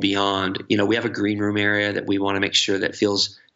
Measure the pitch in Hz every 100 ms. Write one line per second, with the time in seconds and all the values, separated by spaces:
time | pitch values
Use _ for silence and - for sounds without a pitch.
0 | 98 98 98 98 95 98 - 104 101 117
1 | 113 98 101 104 104 104 101 104 104 101
2 | 98 98 98 98 98 - - 98 95 -
3 | 104 101 - - _